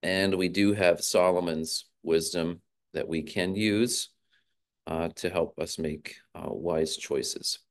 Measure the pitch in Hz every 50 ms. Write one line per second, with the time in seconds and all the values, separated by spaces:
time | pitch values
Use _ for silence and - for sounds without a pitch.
0 | - 87 92 95 98 98 95 92 92 90 87 98 101 101 104 104 95 87 85 87
1 | - - - 98 90 92 90 90 90 85 80 80 80 78 - - - _ _ _
2 | _ 80 82 82 80 - - 87 82 85 87 85 _ _ _ _ _ _ - 80
3 | - 80 82 80 76 - - 101 90 92 95 101 107 107 101 107 120 123 120 -
4 | - - _ _ _ _ _ _ _ _ _ _ _ _ _ _ _ 80 80 80
5 | 82 85 - - - 87 87 87 82 76 - - 78 80 - - 80 76 76 76
6 | - - - - _ _ _ 82 82 - - - 80 87 85 80 80 78 - -
7 | - - 71 67 - - - - - - - - _ _